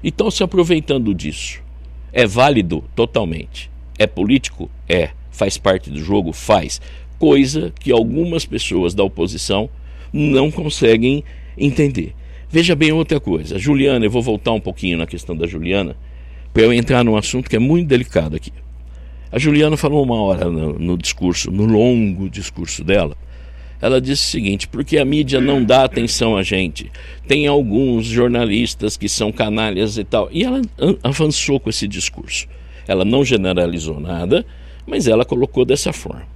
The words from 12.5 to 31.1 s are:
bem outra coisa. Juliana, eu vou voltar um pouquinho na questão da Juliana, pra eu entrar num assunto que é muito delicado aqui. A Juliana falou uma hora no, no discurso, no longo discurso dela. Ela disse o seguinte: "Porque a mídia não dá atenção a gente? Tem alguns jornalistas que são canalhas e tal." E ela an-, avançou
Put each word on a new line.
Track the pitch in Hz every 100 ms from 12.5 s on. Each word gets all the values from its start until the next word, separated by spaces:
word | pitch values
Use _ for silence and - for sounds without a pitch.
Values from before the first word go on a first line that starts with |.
| 160 170
bem | 151 156
outra | 160 160 147
coisa. | - 82 76 95
Juliana, | 117 139 139 123
eu | 107
vou | 120
voltar | 117 107 123
um | 113
pouquinho | 95 - 92 82
na | 82
questão | 87 -
da | 80 85
Juliana, | 82 85 98 82 - - - - - -
pra | -
eu | 113
entrar | 120 113 123
num | 120
assunto | 107 - 123 -
que |
é | 110
muito | 127 170 165
delicado | 123 127 - 80
aqui. | 76 - - - - - - - - -
A | 117
Juliana | 151 147 151
falou | 151 147 147
uma | 135 113
hora | 101 90 87
no, | 80 78 73
no | 85 90
discurso, | 85 - 90 90 -
no | 95
longo | 110 110 120 120 107 92 95
discurso | - 90 - 82 -
dela. | 76 98 78 - - - - - - -
Ela | - 131
disse | 131 139 -
o |
seguinte: | 165 101 101 -
"Porque | - 143 156
a |
mídia | 135 151 135 131
não | 131 139
dá | 113 127
atenção | 131 135 117 - 113 101
a |
gente? | 92 95 90 - - - - - -
Tem | 151 147
alguns | 143 120 104 135 117
jornalistas | 113 117 120 120 113 104 113 - 104
que | - 104
são | - 110
canalhas | 107 107 107 110 92 110 110
e |
tal." | 95 110 101
E | 160
ela | 247 269 233 -
an-, | 151 -
avançou | 123